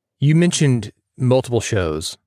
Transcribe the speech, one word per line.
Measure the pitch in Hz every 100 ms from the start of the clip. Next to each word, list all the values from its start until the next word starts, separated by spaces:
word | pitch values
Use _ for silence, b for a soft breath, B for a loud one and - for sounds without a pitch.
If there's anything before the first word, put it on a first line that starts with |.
| _ _
You | 139
mentioned | 160 175 - 147 123 101 _ _ -
multiple | 123 131 - 117
shows. | - 107 87 78 85 -